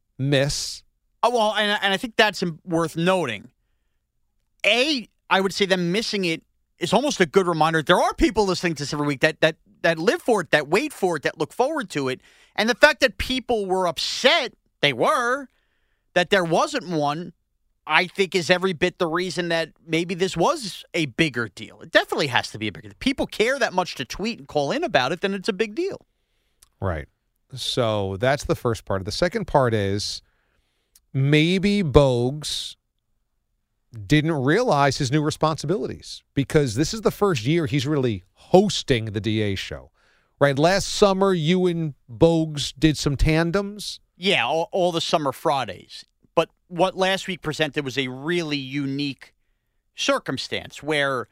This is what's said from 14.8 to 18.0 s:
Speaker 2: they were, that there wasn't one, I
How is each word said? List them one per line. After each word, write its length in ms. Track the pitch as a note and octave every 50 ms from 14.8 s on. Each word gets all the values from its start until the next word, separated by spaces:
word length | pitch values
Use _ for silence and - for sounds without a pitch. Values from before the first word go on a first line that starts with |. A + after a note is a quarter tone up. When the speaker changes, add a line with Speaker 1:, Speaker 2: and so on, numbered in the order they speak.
Speaker 2:
they 100 | - C#3+
were, 560 | C3+ A2+ D3+ B3 D#4 C#4 A#3+ A#3+ B3 C#4+ C#4 - _ _ _ _ _ _ _ _ _ _ _ _ -
that 160 | F3 F3 -
there 140 | G#3 G3 F3
wasn't 460 | E3 D#3+ G#3 C#4+ D#4+ D4 C4+ - F3
one, 420 | F3 D#3 D3 C#3+ C#3+ D#3+ F3+ - - _ _ _ _ _ _ _ _ _ _ -
I 180 | D#3 E3